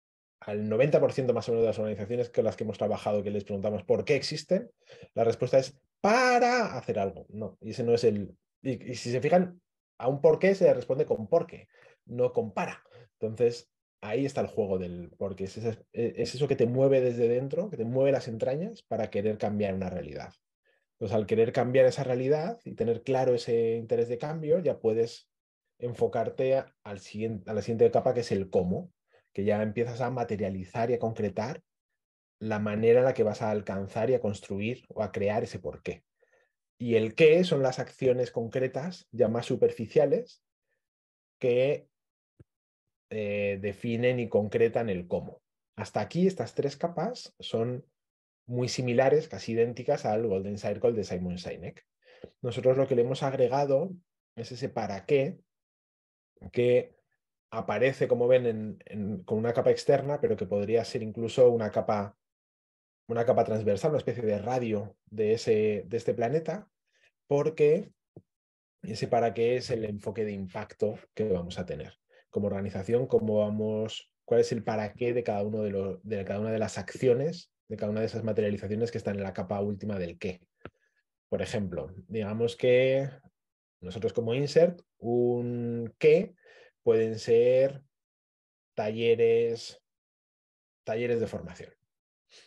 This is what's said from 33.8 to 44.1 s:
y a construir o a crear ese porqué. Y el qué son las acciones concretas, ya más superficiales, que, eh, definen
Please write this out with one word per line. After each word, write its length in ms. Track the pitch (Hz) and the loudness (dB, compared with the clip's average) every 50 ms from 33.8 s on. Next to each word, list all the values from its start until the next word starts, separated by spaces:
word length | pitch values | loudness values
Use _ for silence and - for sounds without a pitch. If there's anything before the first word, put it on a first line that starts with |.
| 98 95 - - 110 127 | -6 -6 -4 -2 0 2
y 60 | 127 | 2
a 40 | 120 | 2
construir 640 | - 104 101 - - - 101 98 104 113 127 - - _ | 0 -2 -4 -6 -8 -8 -6 -6 -4 -6 -6 -8 -12 _
o 120 | - 107 | -8 -6
a 120 | 107 101 - | -6 -4 -4
crear 300 | 110 98 101 107 - - | -2 0 0 0 0 -2
ese 160 | - - - | -4 -8 -10
porqué. 440 | - 71 62 - - - - - _ _ _ _ _ _ _ _ _ _ _ _ _ _ _ _ | -10 -10 -12 -8 -8 -10 -10 -10 _ _ _ _ _ _ _ _ _ _ _ _ _ _ _ _
Y 180 | 120 120 117 | -2 2 2
el 200 | 110 110 113 107 | 2 2 2 4
qué 300 | - 165 156 160 175 185 | 6 8 8 8 8 6
son 180 | 175 165 139 135 | 4 2 2 2
las 160 | 127 123 - | 0 0 -2
acciones 520 | 127 - - - 135 131 123 127 123 - | -6 -8 -6 0 2 2 2 2 0 -2
concretas, 760 | - 127 117 113 - 135 127 127 - 135 139 180 180 - - _ | -2 -4 -6 -4 -2 -2 -2 -2 -2 -4 -6 -6 -10 -12 -16 _
ya 180 | - 110 120 107 | 0 0 2 2
más 160 | 113 117 120 | 2 0 -2
superficiales, 1000 | - 131 113 - 117 - - 117 107 - 156 147 139 - 226 240 - - _ _ _ _ _ _ _ _ _ _ _ _ _ _ _ _ _ _ _ _ _ | -2 2 2 4 2 2 0 -6 0 2 2 4 4 2 0 -2 -6 -14 _ _ _ _ _ _ _ _ _ _ _ _ _ _ _ _ _ _ _ _ _
que, 480 | - 127 120 123 131 139 147 - - _ _ _ _ _ _ _ _ _ _ _ - _ _ _ _ _ _ _ _ _ _ _ _ _ | 0 2 4 4 4 2 2 -2 -6 _ _ _ _ _ _ _ _ _ _ _ -20 _ _ _ _ _ _ _ _ _ _ _ _ _
eh, 500 | - 110 104 101 104 104 101 101 98 95 | -8 -6 -4 -4 -2 -2 -2 -2 -2 -4
definen 580 | 98 104 98 - - 120 117 113 120 123 | -4 -6 -6 -6 -4 -4 -2 0 2 0